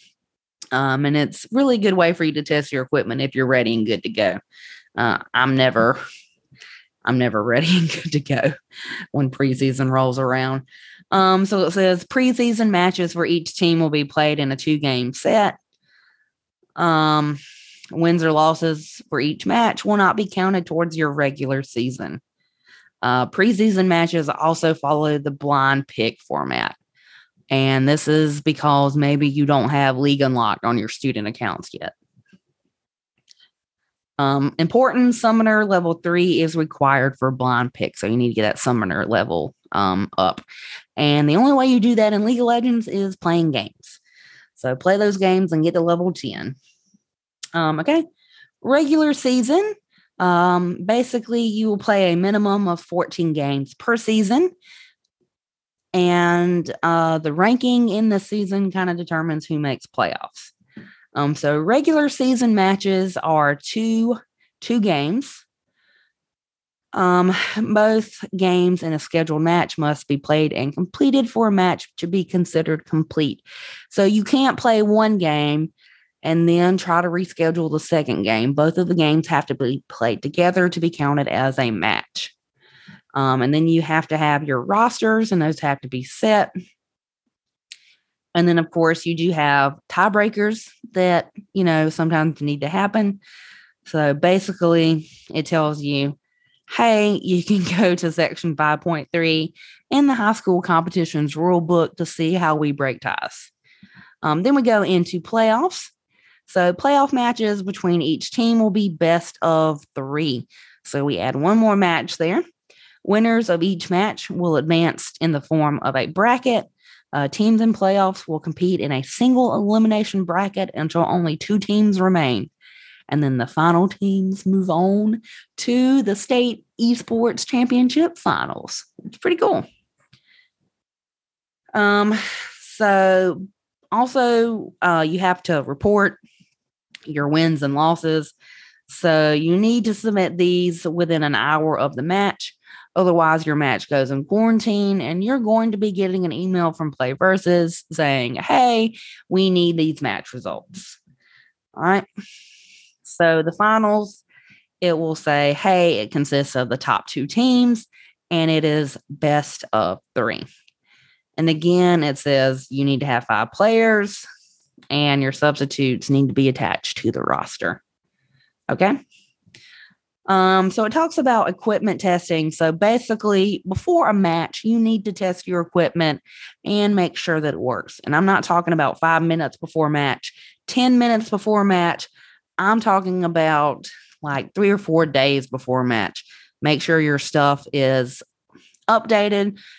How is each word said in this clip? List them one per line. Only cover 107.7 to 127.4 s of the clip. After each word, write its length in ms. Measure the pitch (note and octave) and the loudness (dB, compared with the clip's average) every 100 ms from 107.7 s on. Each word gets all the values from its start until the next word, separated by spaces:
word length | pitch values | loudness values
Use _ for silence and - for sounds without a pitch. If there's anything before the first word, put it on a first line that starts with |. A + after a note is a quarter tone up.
| G3 F#3 F3 | -4 0 0
each 280 | D3 D#3+ - | 0 -2 -4
team 300 | - A#3 A#3 | -2 2 2
will 100 | G#3+ | 2
be 180 | G3 G3+ | 2 -2
best 500 | D#3 E3 E3+ - - | 0 0 0 -2 -4
of 400 | E3 D#3+ D#3+ D3 - | 0 2 2 -2 -8
three. 520 | - C3+ C#3+ D#3 B2+ - - - _ | -12 -6 -4 -2 -4 -8 -20 -20 _
So 200 | - C#3+ | -8 -4
we 140 | C#3+ G2 | -2 -2
add 180 | A2 C3+ | -4 -2
one 220 | D#3+ A3 | 0 2
more 180 | A3 G3+ | 2 2
match 420 | F#3 E3 A2+ - | 2 0 -4 -4
there. 240 | E3 G#3+ F4 _ _ _ _ _ | -2 -2 -4 _ _ _ _ _
Winners 460 | - G#3 A3+ A3+ A3+ | -2 2 2 2 0
of 140 | E3+ | 0
each 260 | F3+ F3+ - | 0 -2 -2
match 400 | F3+ G#3 - - | 0 0 -4 -8
will 280 | F#3+ F3 D3+ | -4 0 0
advance 560 | D#3 E3 E3 - - - | 2 2 2 -2 -10 -4
in 120 | E3 | -2
the 80 | D3 | -2
form 380 | - D#3+ D3+ D3 | -2 0 0 0
of 160 | - C3 | -2 -2
a 100 | B2 | -2
bracket. 600 | E3 A3 B3+ B3+ A3+ - _ _ - _ | 0 2 2 0 -2 -4 _ _ -20 _
Uh, 160 | D3 C#3 | -4 -4
teams 320 | - G#3+ A3 | 0 2 4
in 120 | A3+ | 2
playoffs 560 | G#3+ F#3+ G3 F#3+ F#3+ - | 2 2 2 2 -2 -8
will 100 | D#3 | -8
compete 400 | E3 D#3 F3+ F#3 | -8 -4 -2 0
in 140 | C#3+ | -2
a 100 | C3+ | -4
single 520 | C3+ - B3 B3+ B3 | -6 0 2 4 2
elimination 720 | C3+ G3+ A3 A3 G#3+ G#3+ G3 | 0 0 2 2 2 -2 -4
bracket 460 | F3 F3 G3 G3+ F#3+ | -2 -2 -2 -4 -6
until 320 | - D#3 E3 E3 | -4 -4 0 0
only 280 | F3+ E3+ D#3+ | 0 -2 -4
two 220 | - G#3 | -2 -2
teams 420 | - G#3 G#3+ F#3+ | 0 2 2 2
remain. 500 | F#3 F3+ C#3+ A#2 D3 _ _ - - - - | 2 2 2 0 -4 _ _ -20 -20 -20 -6
And 140 | C#3+ | -2
then 160 | C#3+ C3 | 0 0
the 80 | A#2 | -2
final 420 | - E3 E3+ F#3+ | 0 2 4 2
teams 560 | - G3 G3 F#3+ G3 | 0 -2 0 -2 -4
move 240 | F#3 G3 F#3 | -2 0 0
on 520 | D#3+ F#3 G3+ G#3+ A3+ - - - - | 0 2 2 0 -2 -8 -20 -20 -8
to 440 | - B3 B3+ C4+ | -2 2 4 2
the 120 | G3 | 0
state 500 | G3+ - B3 B3 A3 _ - | -4 -2 0 0 -4 _ -2
esports 640 | A#3 A#3+ - A3+ A#3 A#3+ | 0 0 -2 -2 0 -2